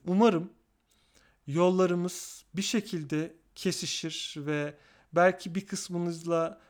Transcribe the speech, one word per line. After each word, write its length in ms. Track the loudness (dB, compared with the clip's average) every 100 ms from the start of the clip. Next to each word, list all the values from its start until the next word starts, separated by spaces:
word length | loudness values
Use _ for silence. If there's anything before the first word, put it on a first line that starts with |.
| -2
Umarım 440 | 6 6 6 -2 -12 _ _ _ _ _ _ _ _ -4
yollarımız 960 | 2 4 6 4 2 -2 -4 -12 -16 -10
bir 80 | -6
şekilde 720 | 0 0 -2 -6 -4 -4 -4 -8 _
kesişir 800 | -4 -4 -2 -4 -6 -6 -8 -10 -8 -4
ve 280 | -2 -4 -8 _ _ _
belki 420 | 4 4 4 -4
bir 120 | -8 -6
kısmınızla 920 | -10 -6 -4 -4 -6 -2 -2 -2 -6 _